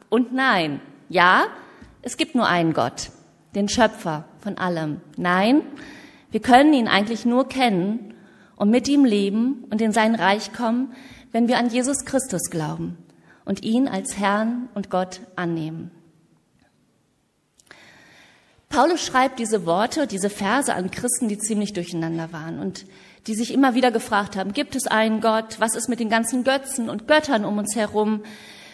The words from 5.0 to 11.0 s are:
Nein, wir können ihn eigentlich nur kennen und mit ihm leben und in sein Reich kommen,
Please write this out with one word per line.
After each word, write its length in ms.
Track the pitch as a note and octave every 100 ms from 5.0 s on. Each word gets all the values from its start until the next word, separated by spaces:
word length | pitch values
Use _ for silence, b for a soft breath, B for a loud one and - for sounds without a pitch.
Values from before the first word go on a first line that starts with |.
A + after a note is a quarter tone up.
| - -
Nein, 460 | F3+ F#3 G#3 D4 - B B B B B B
wir 100 | A3
können 320 | A3 B3 D4
ihn 120 | C#4+ A3
eigentlich 380 | G3 G#3 A3+
nur 240 | A#3+ A#3+ C4+
kennen 680 | C4+ B3 F#3+ F#3+ A3+ - B B B B
und 160 | B G#3
mit 160 | A#3+ C#4
ihm 180 | C#4+
leben 600 | C4+ G#3 G3 G#3 A#3+ C#4 -
und 100 | G#3+
in 120 | A3+
sein 220 | A3 A3
Reich 380 | A3+ F3 G#3 G#3
kommen, 400 | - A#3+ A#3+ C4 B